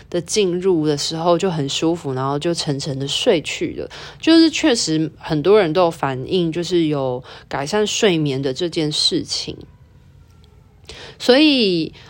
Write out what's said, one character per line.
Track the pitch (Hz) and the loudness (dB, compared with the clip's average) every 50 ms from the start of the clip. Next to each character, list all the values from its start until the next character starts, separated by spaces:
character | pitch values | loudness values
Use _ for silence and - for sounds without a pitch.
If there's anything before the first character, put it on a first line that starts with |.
| - - | -12 -8
的 | - 175 | -6 -6
进 | 170 - - 214 202 180 170 180 | -6 -2 -2 0 0 0 0 0
入 | 180 196 180 160 151 | 0 2 2 2 2
的 | 151 147 | 0 0
时 | 143 - - 165 | 0 -2 -6 -6
候 | 160 165 175 175 | -2 2 2 2
就 | 165 190 196 | 2 2 -2
很 | 165 160 139 139 | -2 -2 -4 -4
舒 | - - 165 160 170 | -2 -2 0 0 -2
服， | 170 - 143 131 | -2 -4 -6 -4
然 | 131 131 | -4 -2
后 | 139 143 147 | -2 -2 -2
就 | 147 175 170 | -2 -2 -2
沉 | 170 - 160 139 131 | -2 -2 -4 -4 -4
沉 | - 160 135 135 | -4 -6 -6 -6
的 | 135 | -6
睡 | 139 - - - 254 202 156 | -6 -4 0 2 2 2 2
去 | - - - - 180 - - | 0 -4 -6 -6 -6 -6 -6
了。 | - - - - - - - - - | -8 -10 -12 -12 -16 -18 -18 -16 -2
就 | - 320 330 | 2 4 6
是 | 330 330 320 | 6 6 6
确 | - - - 311 240 | 4 2 2 2 2
实 | 233 - 160 156 156 160 156 - - | 2 0 0 0 0 -2 -4 -6 -10
很 | - - 165 151 | -6 -4 -2 0
多 | 139 175 208 220 | 4 6 6 6
人 | 190 156 156 | 4 4 2
都 | 185 | 2
有 | 180 170 | 2 2
反 | 165 - - 139 131 127 131 - | 0 -2 -4 -4 -4 -6 -4 -2
映， | 170 185 175 165 | 0 0 0 0
就 | 156 175 | -2 -4
是 | 170 170 185 170 160 | -4 0 0 2 2
有 | 151 151 143 135 131 123 127 - - - - - - | 2 0 0 -2 -2 -4 -6 -8 -12 -18 -20 -10 -8
改 | - - 139 | -6 -6 -4
善 | 143 208 208 214 | -2 0 0 0
睡 | 208 - - 233 208 175 | 0 0 0 2 2 2
眠 | 160 151 143 131 131 | 2 0 0 -2 -2
的 | 139 139 131 | -2 -4 -4
这 | - 180 | -4 -4
件 | 170 160 170 156 151 | -4 -2 -2 -2 -2
事 | 147 - - - 190 151 | 0 0 0 0 0 -2
情。 | - - - - - - - - - - - _ - - - - - - - - - - - - - - - - - _ _ _ - - - - - - - - | -4 -4 -6 -8 -8 -8 -12 -14 -16 -20 -20 _ -20 -20 -20 -20 -20 -20 -20 -20 -20 -20 -20 -20 -20 -20 -20 -20 -20 _ _ _ -20 -20 -18 -18 -18 -20 -14 -2
所 | - - 240 277 | 2 4 6 6
以， | 311 311 285 262 226 190 180 165 156 - - - - | 6 4 4 4 2 2 0 0 -2 -6 -10 -16 -20